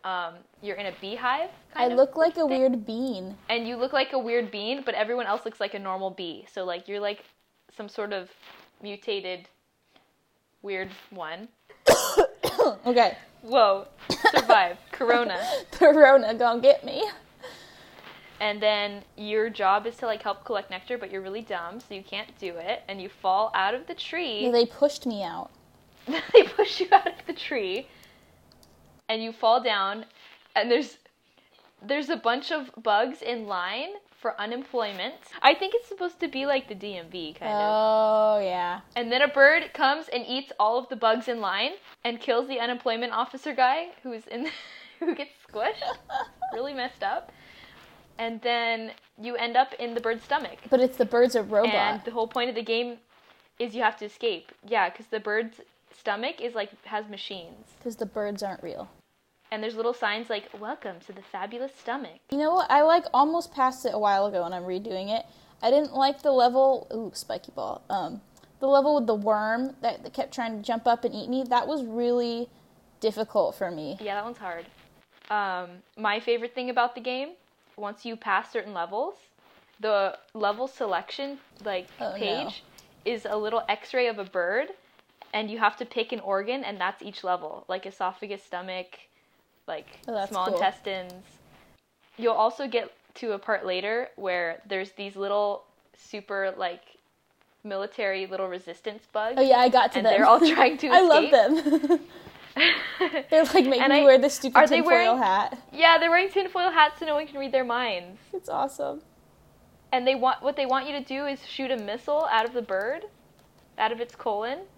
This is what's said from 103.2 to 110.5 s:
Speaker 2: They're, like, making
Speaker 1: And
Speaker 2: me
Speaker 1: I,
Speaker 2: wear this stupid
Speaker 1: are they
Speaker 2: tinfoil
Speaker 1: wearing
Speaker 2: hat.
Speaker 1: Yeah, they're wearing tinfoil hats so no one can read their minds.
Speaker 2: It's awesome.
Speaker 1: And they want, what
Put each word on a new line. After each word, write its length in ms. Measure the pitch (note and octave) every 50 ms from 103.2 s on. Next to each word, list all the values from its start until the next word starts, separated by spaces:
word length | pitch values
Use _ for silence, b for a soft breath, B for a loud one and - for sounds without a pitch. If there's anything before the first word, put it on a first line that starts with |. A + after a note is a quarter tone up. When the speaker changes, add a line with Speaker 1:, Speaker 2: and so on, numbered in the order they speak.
| - -
Speaker 2:
They're, 120 | - D#4 D#4+
like, 200 | - - F#4+ C4
making 160 | C4 C4+ A#3
Speaker 1:
And 100 | A#3+ C4+ C#4
Speaker 2:
me 80 | D4
Speaker 1:
I, 20 | D4
Speaker 2:
wear 160 | C#4 C4 C4
this 160 | B3 C#4+ C#4+
stupid 220 | - - C4+ B3 B3+
Speaker 1:
are 100 | B3 -
they 80 | C#4+
Speaker 2:
tinfoil 160 | E4 D#4+ E4
Speaker 1:
wearing 260 | F4 - - A3+ A#3 C4
Speaker 2:
hat. 400 | A#3+ G3 F#3+ G3 G3+ - - - - -
Speaker 1:
Yeah, 260 | - C#4 E4 E4 E4 E4
they're 140 | E4 E4+
wearing 180 | E4 F4 F#4 G4
tinfoil 400 | - G4 F#4+ F#4 - F#4 F4 F#4
hats 300 | E4 E4 D4+ D4+ D4+ -
so 60 | E4+ D#4
no 80 | D4+
one 100 | D4 D#4
can 140 | D4 C#4 C#4
read 120 | C#4 C4+
their 120 | A#3 C4 B3+
minds. 560 | A#3+ A#3 A#3+ B3+ A#3 G3+ F3 F3 F3 F#3 A3 - _
Speaker 2:
It's 160 | - F#4+ - -
awesome. 540 | - - C4+ C#4 - - - C#3 C#4+ D4+ - _ _ _ _ _ _ _ _ _ _ _ _ _ _ _ _ _
Speaker 1:
And 140 | - B3+ B3
they 80 | C4 C4+
want, 300 | C4 A#3 B3+ A#3 - -
what 120 | C4+